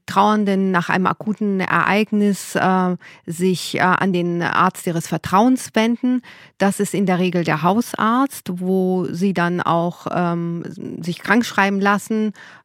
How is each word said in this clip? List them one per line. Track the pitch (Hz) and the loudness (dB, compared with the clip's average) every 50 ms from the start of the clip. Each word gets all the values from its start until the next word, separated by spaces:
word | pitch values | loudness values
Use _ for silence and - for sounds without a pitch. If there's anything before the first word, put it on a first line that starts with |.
| _ | _
Trauernden | - - 196 202 208 214 214 208 196 196 190 190 190 185 | -2 0 2 4 4 4 2 2 2 2 2 2 2 2
nach | 175 170 - | 0 0 0
einem | - 185 185 | 0 0 0
akuten | - - - - 214 202 - 214 202 196 190 | 0 -2 -2 -4 -6 -4 -2 -2 -2 -2 -2
Ereignis, | 180 - - 170 - - 190 208 220 - 214 208 202 208 196 - - - - | -2 0 0 2 2 2 2 2 2 0 0 2 2 2 0 -2 -4 -6 -2
äh, | - - 190 185 185 185 180 180 - - - - - _ | 0 2 2 2 2 2 0 -2 -4 -8 -14 -20 -14 _
sich, | - 165 160 180 190 185 - - - - | -10 -4 0 0 0 0 0 -2 -4 -2
äh, | - | 0
an | - 185 180 - - 196 180 | 2 2 2 2 2 0 0
den | 175 175 175 175 170 170 | 0 0 -2 -2 -2 -2
Arzt | - - - 170 185 - - - | 0 0 2 2 2 0 -2 -4
ihres | 185 160 165 - | -4 -2 -2 -2
Vertrauens | - - 156 - - 180 196 226 254 262 247 - - - | -4 -4 -6 -2 0 2 4 4 4 2 0 -2 -2 -2
wenden. | 220 220 233 240 - - 247 254 247 - - - - - - _ - | 0 0 0 0 0 0 0 0 -2 -2 -6 -16 -20 -20 -16 _ 0
Das | 190 202 196 - | 0 0 0 0
ist | 208 - - | -2 -2 -2
in | 170 202 | 0 0
der | 185 185 175 | 2 2 2
Regel | 185 180 170 175 165 | 2 0 0 0 0
der | 160 156 147 156 | 0 0 2 2
Hausarzt, | 180 196 233 240 - - - 208 220 233 254 277 277 - - - - 180 175 | 2 2 2 0 -2 -2 -2 0 2 2 2 0 -2 -4 -8 -10 -10 -8 -4
wo | 185 185 190 190 185 185 185 185 175 - | -2 0 0 2 2 2 0 0 -2 -2
sie | - 170 196 202 180 | -2 -2 -2 0 0
dann | 175 175 170 175 175 | 0 0 0 0 -2
auch, | - - 165 170 170 175 - - - - | 0 0 0 0 0 -2 -4 -6 -8 -6
ähm, | - 175 180 170 170 170 170 170 170 170 - - - - - - - - | -2 -2 0 0 -2 -2 -4 -4 -6 -6 -8 -10 -12 -12 -12 -12 -12 -10
sich | 165 170 165 - | -8 -8 -8 -4
krank | - - 202 240 226 | 0 2 2 2 2
schreiben | - - 214 196 196 202 196 | 0 0 0 0 0 0 2
lassen, | 196 202 208 196 - - 220 214 214 214 - - - - - - _ | 2 2 2 0 0 -2 -2 -2 -2 -4 -4 -8 -14 -20 -20 -20 _